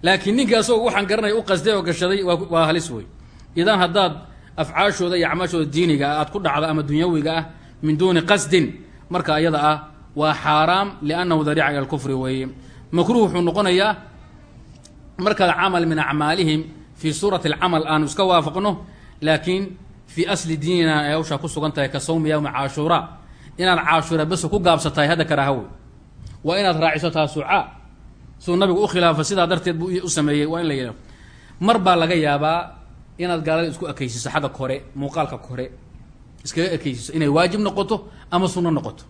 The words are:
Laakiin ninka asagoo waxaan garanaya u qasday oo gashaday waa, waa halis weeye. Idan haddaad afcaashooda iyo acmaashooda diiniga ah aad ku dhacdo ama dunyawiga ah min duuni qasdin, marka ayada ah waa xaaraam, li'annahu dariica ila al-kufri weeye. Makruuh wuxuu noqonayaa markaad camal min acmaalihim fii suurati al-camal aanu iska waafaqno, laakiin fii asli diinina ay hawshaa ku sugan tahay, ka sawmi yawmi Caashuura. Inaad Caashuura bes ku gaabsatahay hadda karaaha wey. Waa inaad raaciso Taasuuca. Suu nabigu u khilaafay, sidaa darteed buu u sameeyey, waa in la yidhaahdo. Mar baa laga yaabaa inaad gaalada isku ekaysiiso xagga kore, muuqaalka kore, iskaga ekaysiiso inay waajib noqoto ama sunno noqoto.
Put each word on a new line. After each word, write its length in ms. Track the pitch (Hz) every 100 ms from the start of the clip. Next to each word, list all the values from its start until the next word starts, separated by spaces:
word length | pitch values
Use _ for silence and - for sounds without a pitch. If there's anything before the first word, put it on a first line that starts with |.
Laakiin 320 | 170 185 190 233
ninka 220 | 247 226
asagoo 260 | 220 233 233
waxaan 200 | 196 196
garanaya 280 | 214 214 220
u 60 |
qasday 320 | 220 185 151
oo 80 | 208
gashaday 400 | 175 165 180 196
waa, 140 | 180 170 170
waa 160 | 165 160
halis 240 | 165 160
weeye. 160 | 117 92 - - - - -
Idan 220 | 180 208
haddaad 340 | 180 180 185 151 - - - -
afcaashooda 600 | 147 156 202 - 180 180
iyo 100 | 160
acmaashooda 360 | 160 180 170
diiniga 420 | 151 147 175 143 143
ah 80 | 147
aad 100 | 151
ku 80 | 202
dhacdo 280 | 175 143 160
ama 160 | 156
dunyawiga 500 | 143 147 175 160 151 165
ah 60 | 160 - - -
min 140 | 156 151
duuni 260 | 185 185
qasdin, 440 | 175 202 147 180 135 - - - -
marka 240 | 180 160
ayada 240 | 151 165 151
ah 180 | 151 151 - - -
waa 200 | - 156
xaaraam, 540 | 151 156 151 160 185 202 190
li'annahu 400 | 147 165 180 160
dariica 260 | 151 151 139
ila 80 | 143
al-kufri 340 | 135 151 131
weeye. 320 | 131 131 131 131 - - - -
Makruuh 340 | 165 170 240 202
wuxuu 160 | 170
noqonayaa 500 | 175 175 202 180 208 214 - - - - - - - - - - - -
markaad 320 | 185 208 185 165
camal 280 | 190 180 165
min 120 | 156
acmaalihim 640 | 135 147 151 170 165 156 160 - - -
fii 160 | 160
suurati 360 | 147 202 185 165
al-camal 340 | 147 180 165 156
aanu 180 | 151 151
iska 180 | -
waafaqno, 460 | 190 175 151 170 208 175 - - - -
laakiin 420 | 151 156 160 185 190 190 - - -
fii 200 | - 180
asli 300 | 196 165 160
diinina 380 | 147 180 160 156 147
ay 60 |
hawshaa 240 | 151 160 143
ku 100 | 165
sugan 240 | 151 151
tahay, 160 | 147 135
ka 100 | 139
sawmi 280 | - 165 156
yawmi 180 | 151 147
Caashuura. 500 | 120 139 147 151 165 - - - - - -
Inaad 200 | 185 175
Caashuura 400 | 143 160 - 165
bes 180 | 156 175 160
ku 120 | 208
gaabsatahay 500 | 175 165 160 151 147
hadda 160 | 165
karaaha 280 | 160 143 139
wey. 140 | 131 101 - - - - - - -
Waa 120 | 151 185
inaad 200 | 196 160
raaciso 300 | 160 156 165
Taasuuca. 500 | 160 147 156 139 190 - - - - - - - -
Suu 180 | - 175
nabigu 260 | 196 170
u 20 | -
khilaafay, 360 | 180 175 151
sidaa 220 | 151 196 170
darteed 300 | 180 180 165
buu 140 | 180 185
u 60 | 185
sameeyey, 380 | 160 147 147 147
waa 140 | 165
in 80 | 165
la 60 |
yidhaahdo. 240 | 139 123 107 - - - - - -
Mar 180 | 190 233
baa 180 | 185 175
laga 180 | 165
yaabaa 460 | 175 151 143 151 165 175 - - - - -
inaad 240 | 175 165
gaalada 240 | 156 160 170
isku 160 | - 170
ekaysiiso 420 | 139 131 117 131
xagga 180 | 156 143
kore, 280 | - 131 135 -
muuqaalka 440 | 139 139 156 147 123
kore, 280 | - 123 131 - - - - - - -
iskaga 260 | - - 180 170
ekaysiiso 340 | 147 123 -
inay 160 | 160 147
waajib 320 | 147 175 208
noqoto 480 | 208 196 196 214 - - -
ama 160 | 175 185
sunno 220 | 185 175
noqoto. 320 | 151 117 - -